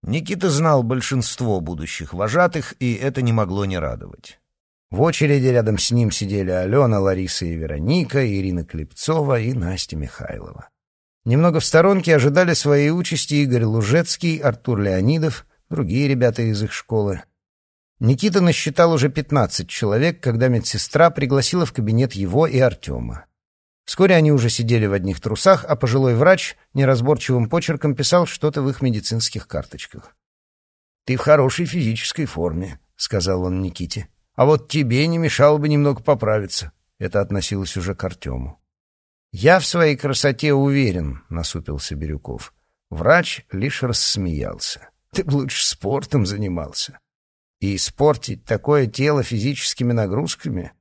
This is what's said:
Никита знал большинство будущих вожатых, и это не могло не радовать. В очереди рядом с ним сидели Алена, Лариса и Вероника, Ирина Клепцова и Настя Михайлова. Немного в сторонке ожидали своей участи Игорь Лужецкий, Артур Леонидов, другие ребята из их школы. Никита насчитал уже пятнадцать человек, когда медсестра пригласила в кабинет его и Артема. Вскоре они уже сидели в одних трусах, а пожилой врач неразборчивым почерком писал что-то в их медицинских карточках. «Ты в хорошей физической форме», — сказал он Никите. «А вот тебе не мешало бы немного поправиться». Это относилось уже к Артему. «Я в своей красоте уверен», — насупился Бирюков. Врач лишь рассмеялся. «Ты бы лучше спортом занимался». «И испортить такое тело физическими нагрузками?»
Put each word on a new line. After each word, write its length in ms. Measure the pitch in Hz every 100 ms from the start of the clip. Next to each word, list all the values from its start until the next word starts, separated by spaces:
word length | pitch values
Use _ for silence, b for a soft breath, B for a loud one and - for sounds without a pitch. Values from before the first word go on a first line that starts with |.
Никита 460 | - 165 165 190 185
знал 340 | 143 160 147
большинство 760 | 117 127 120 135 113 - 120 98
будущих 540 | 82 82 76 - 82
вожатых, 600 | 87 104 139 180 165 127 -
и 160 | 123
это 260 | 110 131 135
не 120 | 123
могло 340 | 113 101 98 98
не 120 | 92
радовать. 600 | 76 58 50 - - - _ _ _ _ _
В 120 | 90
очереди 440 | 151 160 151 143 131
рядом 320 | 123 110 104
с 120 | -
ним 200 | 120 117
сидели 400 | - 101 101 92
Алена, 500 | 90 92 123 131 107
Лариса 440 | 98 92 92 -
и 100 | 87
Вероника, 720 | 82 78 73 85 175 143 135 127
Ирина 380 | 98 95 90
Клепцова 760 | 80 82 76 - - 160 143 127
и 140 | 110
Настя 440 | 127 87 92 - 78
Михайлова. 760 | 69 - - 52 - - - _ _ _ _ _ -
Немного 340 | 127 170 160
в 40 | -
сторонке 500 | 160 180 196 165 156
ожидали 380 | 131 143 180
своей 360 | 160 143 143 147
участи 520 | 170 175 165 - 147
Игорь 220 | 143 123
Лужецкий, 760 | 113 110 98 147 170 - 170 160
Артур 420 | 143 113 - 113
Леонидов, 680 | 101 95 101 160 156 117 - _ _
другие 400 | 160 107 110 143
ребята 340 | 135 120 113
из 200 | 113 104
их 100 | 107
школы. 500 | - - 110 101 95 - _ _ _ _ _ _ _
Никита 400 | 113 131 208 190
насчитал 520 | 175 156 - 139 170
уже 180 | 160 139
пятнадцать 580 | 143 147 147 107 - 87
человек, 540 | - 110 107 160 170
когда 260 | 131 113 131
медсестра 640 | 120 - 107 - 147 170
пригласила 560 | - 143 135 - 180 160
в 80 |
кабинет 400 | - 107 113 127
его 320 | 98 98 104 160
и 120 | 135
Артема. 680 | 110 85 - 64 58 58 - _ _ _ _ _ -
Вскоре 240 | - 190
они 160 | 180 156
уже 200 | 147 117
сидели 360 | - 117 120 107
в 60 |
одних 280 | 98 95 90
трусах, 440 | - 107 - 180 -
а 60 |
пожилой 400 | 147 131 123 131
врач 420 | 117 156 190 - - _
неразборчивым 760 | 139 135 131 120 151 - 127 113
почерком 480 | 170 - 147 151 131
писал 280 | 135 175
что-то 380 | 175 - 151 151
в 80 | 135
их 120 | 131
медицинских 680 | 131 110 - 113 110 107 -
карточках. 680 | 78 - 82 - - - _ _ _ _ _ _ _ _ _ -
«Ты 100 | 127
в 60 |
хорошей 440 | - 151 131 - 170
физической 600 | 175 120 113 - - 143
форме», — 520 | - 85 80 95 76 _
сказал 480 | _ - 104 87 92
он 200 | 92 92
Никите. 440 | 95 87 87 - - _ _ -
«А 80 |
вот 240 | 131 151 -
тебе 400 | 156 135 120 156
не 100 | 165
мешало 400 | 160 - 147 151
бы 100 | 151
немного 360 | 147 143 131
поправиться». 680 | 120 135 107 107 98 - 80 _ _ _
Это 200 | 92 101
относилось 560 | 101 101 92 101 95 -
уже 200 | 90 95
к 80 |
Артему. 560 | 92 - - 64 64 - _ _ _ _ _ _ _
«Я 260 | 90 101 185
в 80 | 151
своей 300 | 175 160 139
красоте 560 | 143 131 147 127 151
уверен», — 720 | 139 139 139 131 90 76 67 _
насупился 680 | 82 82 85 80 73 - 73
Бирюков. 580 | 76 73 - 60 - _ _ _ _
Врач 540 | 76 87 165 175 - -
лишь 320 | 95 123 -
рассмеялся. 1080 | 127 117 - - 92 78 50 50 - - - _ _
«Ты 120 | -
бы 80 | 175
лучше 340 | 139 135 - -
спортом 600 | - 95 135 - 143 98
занимался». 760 | 101 104 87 73 - - - _ _ _ _ _ _
«И 160 | 98
испортить 680 | 98 - - 147 127 - 113
такое 420 | - 107 - 147 127
тело 380 | 107 139 147
физическими 680 | 117 117 117 143 - - 120
нагрузками?» 840 | 117 104 104 160 - 165 110 85 _